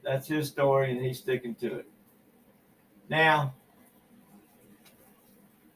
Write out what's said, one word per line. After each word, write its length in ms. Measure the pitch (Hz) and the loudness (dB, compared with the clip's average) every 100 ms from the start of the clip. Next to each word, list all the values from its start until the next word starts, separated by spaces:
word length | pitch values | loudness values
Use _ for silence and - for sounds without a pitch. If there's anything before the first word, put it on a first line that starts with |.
that's 240 | - 135 - | -2 -4 -2
his 200 | 156 143 | -2 -2
story, 440 | - 139 135 135 | 0 2 4 2
and 100 | 123 | -2
he's 160 | 131 127 | -6 -6
sticking 360 | - 123 120 110 | -4 -4 -4 -8
to 240 | 120 - | -6 -8
it. 80 | - _ _ _ _ _ _ _ _ _ _ _ - | -12 _ _ _ _ _ _ _ _ _ _ _ -4
Now, 440 | 156 160 151 139 - _ _ - _ _ - _ - _ _ _ - - _ - _ _ _ _ _ _ | 2 4 4 0 -8 _ _ -20 _ _ -20 _ -20 _ _ _ -20 -20 _ -20 _ _ _ _ _ _